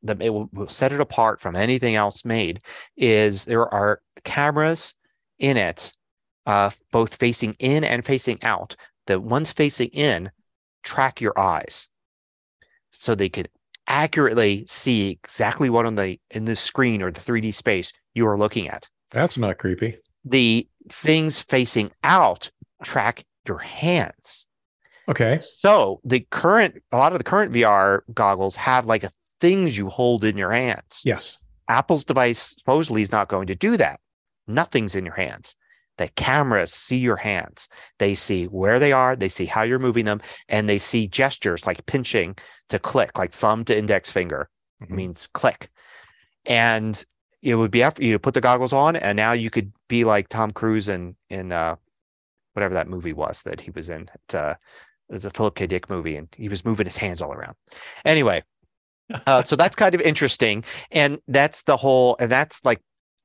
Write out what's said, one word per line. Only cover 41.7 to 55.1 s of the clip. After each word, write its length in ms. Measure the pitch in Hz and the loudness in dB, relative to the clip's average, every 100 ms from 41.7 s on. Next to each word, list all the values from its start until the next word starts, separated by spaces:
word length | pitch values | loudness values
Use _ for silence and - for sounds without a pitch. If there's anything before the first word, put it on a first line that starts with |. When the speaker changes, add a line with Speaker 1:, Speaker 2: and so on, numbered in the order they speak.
| 87 - | -6 -4
Speaker 1:
pinching 520 | 139 120 110 87 95 - - _ | -4 -2 -2 -2 -8 -20 -20 _
to 80 | 104 | -6
click, 400 | - 131 110 - | -2 0 0 -2
like 140 | 90 | -6
thumb 340 | - 110 110 113 | 0 0 0 0
to 120 | 107 | -2
index 340 | 104 98 - | 2 -2 -2
finger 380 | 98 87 69 73 _ _ _ | -4 -4 -6 -10 _ _ _
Speaker 2:
Mm-hmm. 120 | 85 95 | -10 -8
Speaker 1:
means 320 | 92 85 - | -8 -10 -12
click. 420 | - 123 - - _ _ - - _ _ _ - | -2 -2 -2 -10 _ _ -20 -20 _ _ _ 0
And 580 | 117 117 113 110 104 - _ _ _ | 2 4 2 -2 -6 -10 _ _ _
it 140 | 139 113 | 0 2
would 160 | 110 | 2
be 100 | 113 | 4
after 220 | 135 - | 2 2
you 160 | 120 107 | 0 0
put 140 | 135 | 0
the 80 | 127 | 2
goggles 320 | 120 123 127 | 2 2 2
on, 220 | 139 151 165 | 2 2 2
and 200 | 101 104 | -2 0
now 160 | 110 | 2
you 180 | 120 110 | 0 0
could 220 | 117 101 - _ | -4 -4 -12 _
be 160 | 120 | 0
like 240 | 113 104 98 | 2 2 0
Tom 220 | 110 107 | -4 -4
Cruise 380 | 101 113 110 101 | -2 -2 -2 -2
in, 260 | 92 87 87 _ | -6 -8 -16 _
in, 220 | 95 92 | -12 -6
uh, 240 | 87 82 82 _ _ _ _ _ _ _ | -4 -4 -6 _ _ _ _ _ _ _
whatever 200 | - 98 | -6 -2
that 140 | 92 78 | -2 -4
movie 260 | 92 87 | -8 -10
was 300 | 78 76 - | -6 -8 -8
that 180 | - - | -12 -14
he 100 | - | -14
was 180 | 87 82 | -14 -12
in. 200 | 80 85 | -14 -16
It, 220 | - - 80 | -20 -10 -6
uh, 200 | 73 80 _ - - _ | -6 -8 _ -20 -20 _
it 40 | _ | _